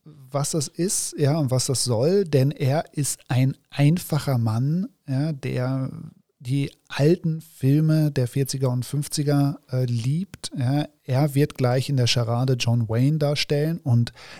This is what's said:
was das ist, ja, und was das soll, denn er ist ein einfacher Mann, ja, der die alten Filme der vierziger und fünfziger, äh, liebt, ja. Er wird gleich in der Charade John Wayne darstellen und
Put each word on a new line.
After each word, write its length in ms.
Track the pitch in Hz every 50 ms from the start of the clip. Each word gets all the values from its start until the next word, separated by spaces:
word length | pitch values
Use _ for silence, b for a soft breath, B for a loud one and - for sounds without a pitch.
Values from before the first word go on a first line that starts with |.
| _
was 480 | 156 151 151 135 127 - 139 143 -
das 160 | - 165 135 -
ist, 480 | - - 165 202 - - - - - -
ja, 200 | 151 135 147 165
und 120 | 147 123
was 180 | 127 127 - -
das 180 | 135 - -
soll, 400 | 123 123 110 123 160 185 202 196
denn 260 | 160 147 135 131 139
er 420 | 147 - 151 127 135 160 - - -
ist 260 | - 143 - - - - _
ein 260 | 135 123 131 139 - - _ _
einfacher 680 | - - 143 147 165 180 - - - 143 - - 135 120
Mann, 520 | 117 113 110 117 131 139 156 175 196 262 - _ _ -
ja, 240 | 135 131 147 160
der 580 | 156 135 - 131 131 127 127 127 131 131 131 - - - - - - _ _ _ _ _
die 320 | 135 123 135 143 139 - - _ _ _
alten 500 | - - 139 151 175 175 - 165 160 160
Filme 720 | - - - - - 131 139 151 156 156 156 156 156 151
der 160 | 143 139 127 120
vierziger 440 | - 139 139 - - 135 135 127
und 140 | 123 123 120
fünfziger, 760 | - - 143 143 - - - 143 143 143 143 143 139 - - - _
äh, 140 | - 127 127
liebt, 680 | 123 120 117 110 127 143 165 196 - - - - - 320 190
ja. 280 | 123 123 139 147 147 - - _ _
Er 300 | - 127 131 147 151 135
wird 220 | 139 147 147 -
gleich 320 | - 131 123 123 135 131 -
in 80 | 143
der 120 | 127 123 117
Charade 460 | - 123 117 110 117 117 131 131 135
John 360 | 123 - 117 117 120 117 104
Wayne 300 | 110 117 127 139 156 156
darstellen 600 | 151 143 147 139 - - 151 143 147 156 165 -
und 320 | - 143 120 117 117 - B B B B B B